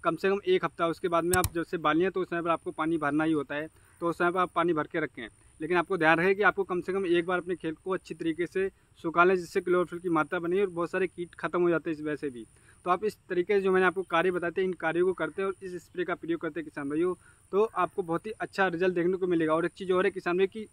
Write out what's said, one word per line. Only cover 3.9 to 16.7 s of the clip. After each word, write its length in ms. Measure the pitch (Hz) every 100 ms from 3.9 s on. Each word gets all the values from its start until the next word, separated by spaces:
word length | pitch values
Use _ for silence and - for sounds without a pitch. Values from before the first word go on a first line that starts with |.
| _
तो 80 | 170
उस 100 | 165
समय 120 | 175
पर 80 | 180
आप 120 | 175
पानी 200 | 175 170
भर 140 | 156 143
के 140 | 170
रखें। 280 | 156 - 110 _ - _
लेकिन 160 | 156 175
आपको 200 | 165 190
ध्यान 220 | 156 165
रहे 160 | 185
कि 80 | 196
आपको 200 | 196 196
कम 160 | 190 180
से 120 | 175
कम 140 | 190 185
एक 180 | 175 170
बार 120 | 180
अपने 160 | 170 170
खेत 200 | 160 156
को 140 | 190
अच्छी 240 | 185 -
तरीके 320 | 165 170 160 170
से 220 | 190 196 _ _ -
सुखा 200 | 165 160
लें, 100 | 180 185
जिससे 240 | 170 202
क्लोरोफिल 380 | 180 180 170 175
की 100 | 180
मात्रा 280 | 165 147 180
बने 220 | 170 185
और 100 | 196
बहुत 200 | 170 170
सारे 160 | 185 180
कीट 280 | - 175 -
खत्म 240 | 170 175
हो 100 | 175
जाते 200 | 160 170
हैं 60 | 151
इस 60 |
वजह 140 | 151 147
से 140 | 147
भी। 140 | 120 107 _ - _
तो 60 | 180
आप 140 | 180
इस 120 | 208 - _
तरीके 260 | 180 180
से 60 | 202
जो 120 | 190
मैंने 140 | 185 185
आपको 160 | 180
कार्य 260 | 180 165 180
बताए 200 | 180 170
थे, 140 | 170
इन 80 | 185
कार्यों 320 | 180 160 160 185
को 60 |
करते 280 | 175 156 151
हैं 60 | 196
और 60 | 185
इस 140 | 190 180
स्प्रे 280 | - 180
का 100 | 175 175
प्रयोग 240 | 160 165
करते 200 | 170 160
हैं 40 |
किसान 240 | 151